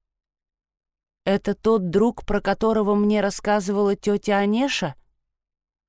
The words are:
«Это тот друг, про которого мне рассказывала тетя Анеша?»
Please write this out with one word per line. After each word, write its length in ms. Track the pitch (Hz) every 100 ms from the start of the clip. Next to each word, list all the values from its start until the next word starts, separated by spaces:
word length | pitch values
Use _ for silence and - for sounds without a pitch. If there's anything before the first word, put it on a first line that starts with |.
| _ _ _ _ _ _ _ _ _ _ _ _ -
«Это 300 | 196 - 196
тот 340 | 214 226 180
друг, 360 | 185 226 240 -
про 160 | 202
которого 540 | 196 196 220 220 202 208
мне 260 | 208 214
рассказывала 760 | 196 - - 208 185 202 202 202
тетя 440 | - 202 - 196
Анеша?» 560 | 202 220 269 - 165 - _ _ _ _ _ _ _ _